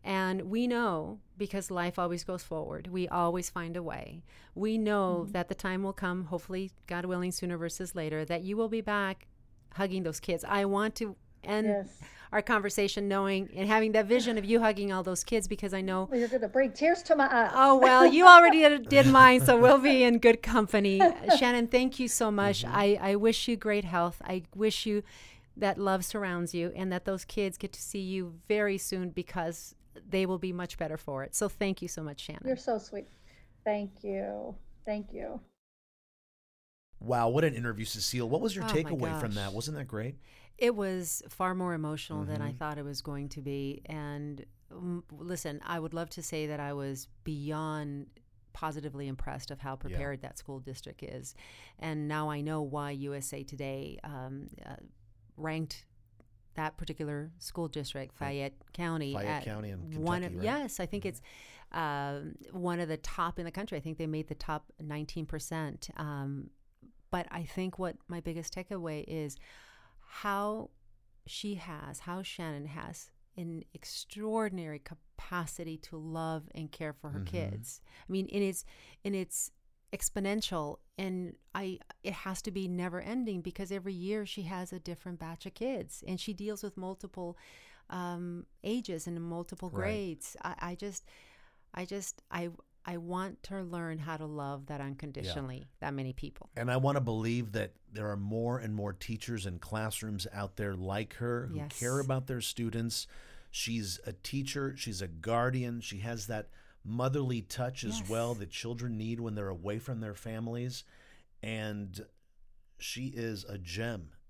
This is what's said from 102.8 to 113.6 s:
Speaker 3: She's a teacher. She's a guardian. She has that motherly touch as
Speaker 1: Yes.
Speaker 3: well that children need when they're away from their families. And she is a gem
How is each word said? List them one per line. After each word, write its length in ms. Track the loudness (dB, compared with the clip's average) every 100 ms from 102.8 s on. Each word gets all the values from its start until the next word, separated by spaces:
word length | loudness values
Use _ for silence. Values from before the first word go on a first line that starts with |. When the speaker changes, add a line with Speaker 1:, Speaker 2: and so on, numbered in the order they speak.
| -4 -6 -8 -16 -20 -20 -12
Speaker 3:
She's 500 | -8 -4 -4 -6 -8
a 80 | -10
teacher. 640 | -12 -8 -6 -6 -4 -6 -6
She's 240 | -8 -8
a 80 | -8
guardian. 720 | -8 -2 0 2 0 -4 -6
She 180 | -8 -8
has 260 | -8 -8 -6
that 240 | -8 -8 -18 -20 -18
motherly 560 | -8 -2 0 0 -2 -4
touch 420 | -6 -6 -6 -6
as 160 | -6 -6
Speaker 1:
Yes. 80 | -4
Speaker 3:
well 240 | -2 -2
that 160 | -4 -8
children 480 | -8 -8 -6 -6 -6
need 200 | -6 -6
when 160 | -6
they're 140 | -6 -6
away 300 | -6 -6 -6
from 220 | -6 -8
their 140 | -8
families. 720 | -10 -10 -8 -6 -6 -6 -8 -14 -20 -20 -20 _ -14
And 640 | -8 -6 -6 -8 -10 -12 -16 _ _ -20 -20 -20 -20 -14
she 280 | -12 -8 -8
is 380 | -6 -6 -6
a 120 | -10
gem 540 | -12